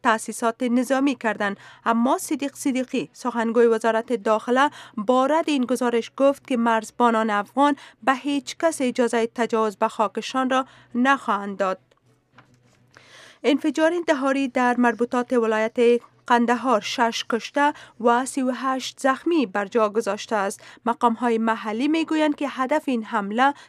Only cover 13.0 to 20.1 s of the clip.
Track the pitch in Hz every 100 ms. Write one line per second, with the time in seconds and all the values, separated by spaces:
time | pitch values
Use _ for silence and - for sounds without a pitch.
13 | - - - _ 240 285 311 294 320 349
14 | 330 285 269 277 269 254 247 247 240 214
15 | 240 247 240 247 220 214 220 254 233 240
16 | - _ - 240 233 240 254 214 - -
17 | 233 - - 226 - 285 294 - - -
18 | 233 240 262 277 254 240 262 262 - -
19 | 254 - 330 339 208 202 196 233 214 208
20 | 208